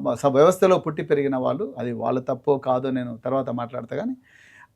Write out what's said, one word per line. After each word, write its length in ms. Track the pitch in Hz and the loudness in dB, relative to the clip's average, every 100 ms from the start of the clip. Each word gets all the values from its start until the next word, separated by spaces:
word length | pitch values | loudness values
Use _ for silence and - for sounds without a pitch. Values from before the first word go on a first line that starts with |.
| 135 120 | -2 0
స-, 60 | 143 | 2
వ్యవస్థలో 520 | 131 160 185 190 180 | 6 6 6 4 4
పుట్టి 240 | 160 156 | 0 -6
పెరిగిన 340 | 156 147 139 135 | -2 0 0 0
వాళ్ళు, 380 | 127 135 247 247 | -2 -2 -6 -6
అది 140 | 120 | -6
వాళ్ళ 280 | 117 120 127 | -4 -2 -2
తప్పో 380 | 131 127 - 139 | -2 -4 0 0
కాదో 320 | 135 127 131 | 0 -2 0
నేను 280 | 131 123 117 | -4 -6 -8
తర్వాత 260 | 127 135 127 | -4 -2 -2
మాట్లాడతా, 460 | 120 117 123 117 135 | -6 -6 -10 -8 -6
కానీ 200 | 226 262 _ _ - - - | -6 -8 _ _ -20 -20 -20